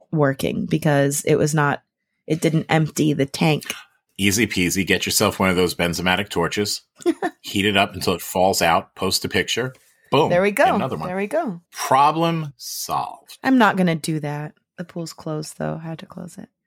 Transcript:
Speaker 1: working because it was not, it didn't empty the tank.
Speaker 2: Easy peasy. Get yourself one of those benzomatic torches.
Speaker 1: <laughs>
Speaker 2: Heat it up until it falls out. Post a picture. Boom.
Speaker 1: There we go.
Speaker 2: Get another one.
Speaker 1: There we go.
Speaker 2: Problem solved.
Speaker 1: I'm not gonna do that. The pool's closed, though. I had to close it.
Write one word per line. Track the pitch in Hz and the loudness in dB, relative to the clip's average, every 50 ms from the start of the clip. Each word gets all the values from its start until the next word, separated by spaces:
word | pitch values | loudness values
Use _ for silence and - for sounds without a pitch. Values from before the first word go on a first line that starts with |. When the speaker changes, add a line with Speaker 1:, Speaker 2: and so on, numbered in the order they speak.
| _ _ | _ _
Speaker 1:
working | 165 156 147 135 135 - - - - - - | 0 2 2 2 2 0 -2 -4 -2 -4 -2
because | - 160 151 151 156 143 139 139 143 143 - - | -2 -2 0 2 2 2 2 2 2 0 -2 0
it | - 151 | 2 2
was | - - 147 156 | 2 2 2 2
not, | 156 147 143 - - _ _ _ _ _ _ _ _ _ | 2 0 0 0 -2 _ _ _ _ _ _ _ _ _
it | - 156 160 | -4 -4 0
didn't | - 165 156 156 - - | 0 0 0 0 0 0
empty | - 160 156 147 - - 147 151 | 2 2 2 0 0 0 0 0
the | 143 135 135 | 2 0 -2
tank. | - - - 170 160 147 - - - - - - - _ _ _ _ _ - | -2 -2 0 2 2 2 0 -2 -8 -12 -14 -16 -20 _ _ _ _ _ 0
Speaker 2:
Easy | 98 101 95 113 110 101 | 2 2 4 2 0 0
peasy. | - 95 90 85 85 98 90 | 2 0 0 2 0 0 0
Get | 90 92 87 - | 2 0 0 0
yourself | 95 - - 110 98 - - | -2 0 2 2 2 2 2
one | 95 95 | 2 2
of | 90 | 4
those | 90 90 85 - | 4 2 2 0
benzomatic | - 85 87 82 85 85 92 92 90 101 - | 0 -2 -2 0 0 0 2 2 2 0 -4
torches. | - 90 85 82 - 104 104 - - - - _ _ _ - 349 | -2 -2 -2 0 0 -2 -2 -2 -4 -8 -10 _ _ _ -2 -2
Speaker 1:
<laughs> | - - 392 339 - _ | -2 -2 -6 -8 -8 _
Speaker 2:
Heat | - - - 101 95 | -14 -6 -2 0 0
it | 107 98 | 2 2
up | 98 101 101 92 | 2 2 2 -2
until | 92 - 98 90 | -4 -2 -2 -2
it | 85 | -2
falls | - - - 92 92 95 90 - | -4 -4 0 2 2 2 2 4
out. | 87 82 85 98 - - _ | 4 4 4 2 0 -4 _
Post | - 95 92 92 - - | -6 -4 -2 -2 -2 -4
a | 92 | -2
picture. | - 98 85 - - 113 123 131 - _ _ _ _ _ _ _ | -2 -2 -2 0 -2 -4 -4 -4 -8 _ _ _ _ _ _ _
Boom. | - 139 160 156 | 2 2 2 4
Speaker 1:
There | 175 175 | 2 2
we | 196 208 | 2 2
go. | 196 262 311 | 2 2 2
Speaker 2:
Get | 381 285 | 2 2
another | 202 143 123 107 | 0 -2 -2 -4
one. | - 160 180 | -6 -6 -6
Speaker 1:
There | 180 | -6
we | 190 202 214 | -6 -6 -4
go. | 285 320 339 233 170 170 - _ | -4 -4 -2 -4 -6 -8 -14 _
Speaker 2:
Problem | - - - - 131 135 143 151 156 165 165 165 170 160 156 143 - | -12 -10 -2 0 4 4 4 4 4 2 0 0 0 -2 -4 -6 -10
solved. | _ - - - - - - 156 139 - - - - _ - - - - | _ -14 -12 -10 -10 -8 -4 -4 -4 -4 -6 -10 -16 _ -20 -18 -6 0
Speaker 1:
I'm | 262 269 247 | 2 4 6
not | 226 196 190 | 6 6 4
gonna | 190 185 170 160 | 2 2 0 0
do | 156 - 170 156 151 | -2 -4 -4 -4 -4
that. | 147 143 147 147 151 147 - _ _ _ _ | -4 -6 -8 -8 -10 -12 -14 _ _ _ _
The | - 175 | -16 -16
pool's | - - 175 165 160 | -12 -10 -10 -10 -10
closed, | - - - 160 156 156 156 - - - | -12 -12 -10 -8 -8 -6 -8 -10 -10 -8
though. | 156 156 156 160 | -6 -6 -6 -8
I | 160 | -10
had | 160 160 - | -12 -12 -12
to | - | -14
close | - - 180 175 170 - | -16 -16 -16 -16 -16 -16
it. | 185 - - _ _ _ | -18 -20 -20 _ _ _